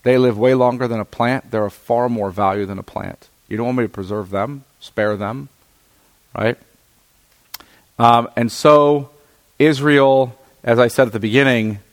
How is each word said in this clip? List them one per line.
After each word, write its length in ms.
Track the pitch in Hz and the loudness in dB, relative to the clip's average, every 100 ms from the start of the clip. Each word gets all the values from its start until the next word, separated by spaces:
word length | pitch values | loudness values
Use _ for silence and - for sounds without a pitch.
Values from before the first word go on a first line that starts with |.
They 160 | 127 127 | 2 2
live 220 | 127 104 | 2 2
way 160 | 123 131 | 2 2
longer 320 | 123 123 123 | 0 0 -4
than 120 | 113 | -6
a 60 | 101 | -8
plant. 460 | - 120 131 - | -4 -2 -2 -4
They're 140 | 110 104 | -6 -6
of 80 | |
far 360 | - _ 120 123 | -8 _ -2 0
more 220 | 117 98 | -2 -6
value 340 | 92 98 98 98 | -2 -2 -2 -6
than 140 | 98 | -10
a 40 | |
plant. 460 | - - - - _ _ _ | -12 -12 -12 -14 _ _ _
You 100 | 107 | -6
don't 100 | 120 | -4
want 100 | 127 | -2
me 60 | |
to 60 | 110 | -4
preserve 420 | - 95 104 95 | -6 -8 -8 -6
them, 320 | 98 110 143 135 _ | -6 -6 -8 _ _
spare 360 | - - 107 104 | -12 -4 -2 -2
them, 340 | 104 127 139 _ _ _ _ _ _ _ _ - | -6 -10 -14 _ _ _ _ _ _ _ _ -6
right?" 220 | 107 120 _ _ _ _ _ _ _ _ _ - - _ _ - | -4 -4 _ _ _ _ _ _ _ _ _ -20 -20 _ _ 2
Um, 320 | 117 120 120 - | 4 4 0 -4
and 120 | 117 | -4
so 600 | - 151 151 147 147 131 _ _ _ _ _ | 0 4 6 4 0 -4 _ _ _ _ _
Israel, 760 | 147 139 147 143 135 135 127 117 _ _ | 0 2 2 4 4 2 0 -6 _ _
as 160 | - 117 | -2 2
I 80 | 120 | 2
said 200 | - 127 | 2 0
at 40 | |
the 80 | 110 | 0
beginning 600 | 107 120 139 120 110 101 _ | -2 0 2 0 -2 -6 _